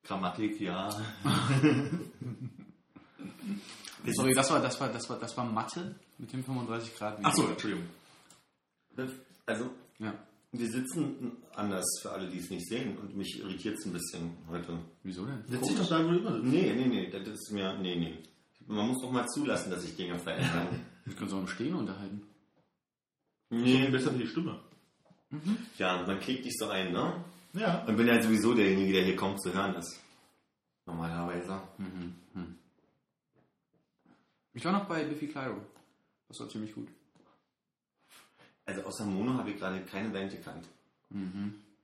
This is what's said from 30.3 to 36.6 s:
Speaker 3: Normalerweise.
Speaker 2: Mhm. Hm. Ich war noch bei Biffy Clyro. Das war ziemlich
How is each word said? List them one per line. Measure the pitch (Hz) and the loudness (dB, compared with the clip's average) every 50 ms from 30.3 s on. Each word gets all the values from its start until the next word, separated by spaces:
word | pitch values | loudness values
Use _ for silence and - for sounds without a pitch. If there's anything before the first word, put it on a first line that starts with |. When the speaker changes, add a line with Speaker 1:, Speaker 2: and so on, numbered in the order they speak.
| _ _ _ _ _ _ _ _ _ _ _ | _ _ _ _ _ _ _ _ _ _ _
Speaker 3:
Normalerweise. | - 85 82 82 85 82 85 85 90 87 87 90 90 95 95 95 - - | -8 -6 -4 -4 -2 -2 -2 -2 -2 -2 -4 -4 -4 -6 -6 -8 -12 -10
Speaker 2:
Mhm. | - 98 90 92 90 87 85 87 - - - - | -8 -8 -6 -6 -6 -8 -8 -10 -12 -18 -14 -10
Hm. | 95 87 82 85 - _ _ _ _ _ _ _ _ _ _ _ _ _ _ _ _ _ _ _ _ _ _ _ _ _ _ _ _ _ _ - _ _ _ _ _ _ _ _ | -10 -8 -8 -10 -16 _ _ _ _ _ _ _ _ _ _ _ _ _ _ _ _ _ _ _ _ _ _ _ _ _ _ _ _ _ _ -20 _ _ _ _ _ _ _ _
Ich | - - | -4 0
war | 170 | 2
noch | 190 202 196 | 2 2 2
bei | - 170 160 147 | 0 0 0 0
Biffy | 151 147 143 151 | 0 -2 -4 -4
Clyro. | 143 - 143 131 127 104 98 104 - - - _ _ _ _ _ _ _ _ _ | -6 -4 -4 -4 -4 -6 -6 -10 -14 -20 -20 _ _ _ _ _ _ _ _ _
Das | _ - - | _ -12 -12
war | 117 117 | -12 -8
ziemlich | - 113 | -6 -6